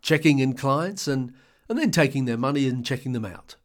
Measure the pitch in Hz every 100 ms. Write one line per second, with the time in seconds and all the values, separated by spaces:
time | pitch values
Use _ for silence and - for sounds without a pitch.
0 | - 156 156 139 131 123 139 139 175 202
1 | - 135 123 - _ _ _ 233 302 170
2 | 139 135 127 117 135 143 135 127 120 135
3 | 139 123 104 82 - -